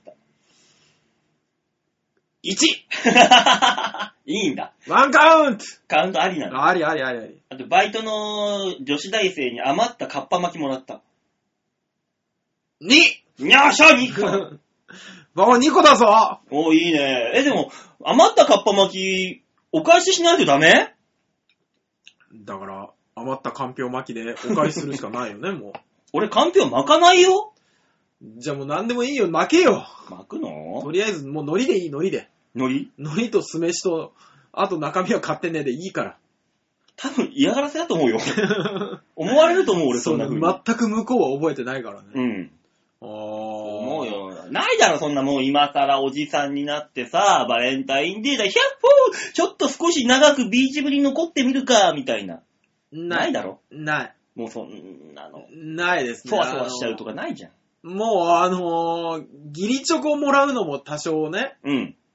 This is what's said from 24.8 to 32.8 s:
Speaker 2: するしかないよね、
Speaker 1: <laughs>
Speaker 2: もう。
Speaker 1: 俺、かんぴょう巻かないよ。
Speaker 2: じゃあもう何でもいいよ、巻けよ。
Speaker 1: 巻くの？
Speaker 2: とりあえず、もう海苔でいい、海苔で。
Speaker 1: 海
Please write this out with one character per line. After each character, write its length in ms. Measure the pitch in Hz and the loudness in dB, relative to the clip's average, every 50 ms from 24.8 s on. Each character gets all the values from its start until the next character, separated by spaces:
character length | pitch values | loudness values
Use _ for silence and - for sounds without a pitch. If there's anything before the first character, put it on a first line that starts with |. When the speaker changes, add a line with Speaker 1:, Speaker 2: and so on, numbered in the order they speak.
Speaker 2:
す 60 | 147 | -8
る 80 | 143 139 | -8 -8
し 60 | - | -8
か 100 | - 104 | -10 -10
な 160 | 113 120 123 | -8 -8 -8
い 60 | 107 | -10
よ 60 | 101 104 | -10 -10
ね、 120 | 143 196 | -8 -8
Speaker 1:
<laughs> 60 | 196 139 | -8 -8
Speaker 2:
も 120 | 104 101 | -12 -16
う。 20 | - - _ _ _ _ _ _ | -18 -20 _ _ _ _ _ _
Speaker 1:
俺、 160 | - 269 214 208 | -4 -4 -4 0
か 160 | - - 294 | 2 2 2
ん 60 | 349 | 4
ぴ 80 | 359 381 | 4 2
ょ 60 | 330 | 2
う 40 | 262 | 2
巻 160 | - 135 139 | 0 0 2
か 120 | - 311 330 | 4 4 6
な 140 | 349 349 370 | 8 8 8
い 60 | 359 | 8
よ。 320 | 359 381 370 415 427 427 - _ _ _ _ _ _ _ _ _ _ _ _ _ | 6 6 4 2 -2 -6 -14 _ _ _ _ _ _ _ _ _ _ _ _ _
Speaker 2:
じ 260 | - 110 110 120 123 151 | -20 -20 -20 -12 -10 -8
ゃ 60 | 139 | -8
あ 20 | |
も 60 | 139 | -8
う 40 | 135 | -6
何 220 | 143 147 175 214 233 | -6 -6 -4 -4 -4
で 60 | 247 | -4
も 100 | 240 240 | -4 -4
い 60 | 269 | -4
い 60 | 294 | -2
よ、 120 | 262 202 170 | -2 -2 0
巻 300 | 165 160 180 - 302 349 | 0 0 2 4 4 6
け 40 | |
よ。 240 | 359 254 196 - - - - - - - | 6 4 4 2 -2 -10 -20 -20 -20 -20
Speaker 1:
巻 160 | 185 - - | -20 -20 -18
く 140 | - - 330 | -14 -12 -10
の？ 420 | 294 92 78 76 78 82 101 131 | -10 -10 -10 -12 -12 -12 -10 -10
Speaker 2:
と 80 | 127 147 | -8 -4
り 120 | 165 190 | -4 -2
あ 60 | 214 220 | -2 -2
え 40 | |
ず、 140 | 190 156 139 | -4 -8 -10
も 160 | 135 147 156 | -10 -10 -8
う 20 | 147 | -6
海 200 | 143 165 208 262 | -2 -2 0 0
苔 20 | |
で 120 | - 226 190 | 0 0 -2
い 80 | 175 | -4
い、 20 | 156 | -6
海 80 | 139 | -6
苔 140 | 143 180 196 | -4 -4 -4
で。 180 | 147 107 - _ _ _ _ _ - | -4 -6 -8 _ _ _ _ _ -6
Speaker 1:
海 340 | 120 131 127 131 143 | -4 -4 -2 -2 -4